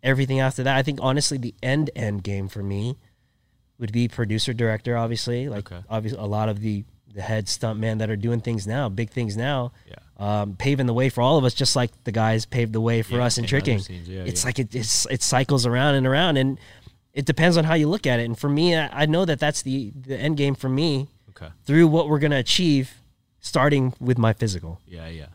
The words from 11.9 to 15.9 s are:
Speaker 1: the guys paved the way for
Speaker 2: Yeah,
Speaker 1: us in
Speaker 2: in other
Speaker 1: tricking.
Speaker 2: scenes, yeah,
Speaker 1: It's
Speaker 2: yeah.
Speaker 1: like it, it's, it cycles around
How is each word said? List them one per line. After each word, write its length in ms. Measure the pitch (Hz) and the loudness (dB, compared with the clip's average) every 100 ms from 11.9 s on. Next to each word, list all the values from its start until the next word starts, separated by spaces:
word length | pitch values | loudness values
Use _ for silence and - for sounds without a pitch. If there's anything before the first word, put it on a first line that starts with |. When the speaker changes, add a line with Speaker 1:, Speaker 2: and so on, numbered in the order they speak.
| - | -4
Speaker 1:
the 80 | - | -6
guys 340 | 110 110 113 107 | 0 2 2 0
paved 260 | 123 117 | -2 0
the 80 | 110 | 0
way 220 | 113 117 | 2 0
for 140 | 110 120 | 0 0
Speaker 2:
Yeah, 80 | |
Speaker 1:
us 120 | 123 120 | 0 0
in 80 | |
Speaker 2:
in 20 | 113 | 0
other 40 | |
Speaker 1:
tricking. 280 | 139 143 110 | 0 2 0
Speaker 2:
scenes, 280 | 92 90 85 | -2 -12 -10
yeah, 140 | 92 | -8
Speaker 1:
It's 200 | 90 87 | -6 -4
Speaker 2:
yeah. 40 | 127 | -4
Speaker 1:
like 100 | 131 | -2
it, 140 | 120 | -4
it's, 320 | 123 107 - - | -4 -2 0 0
it 120 | 131 | -2
cycles 440 | - 127 135 139 120 | 2 2 4 2 2
around 300 | 120 143 | 2 2